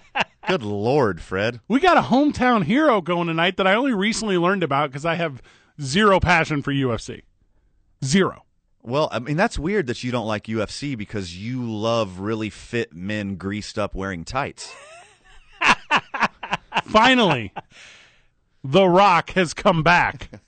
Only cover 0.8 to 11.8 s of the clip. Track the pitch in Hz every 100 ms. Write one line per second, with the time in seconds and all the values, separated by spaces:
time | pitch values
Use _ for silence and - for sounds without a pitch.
0.8 | 110 147 113 85 - 95 110 120 - 247
1.8 | 370 302 120 240 302 - 254 233 143 262
2.8 | 311 214 151 175 170 160 175 196 190 208
3.8 | 277 208 208 - 220 180 175 196 160 139
4.8 | 147 135 170 160 165 127 - _ _ -
5.8 | 139 160 214 185 156 175 160 151 143 139
6.8 | 131 110 - - - _ _ _ _ _
7.8 | _ _ 135 185 151 - _ _ _ _
8.8 | - 135 156 113 123 151 226 - 156 208
9.8 | 131 117 123 123 110 107 - 110 98 -
10.8 | 143 123 101 107 90 87 110 127 117 107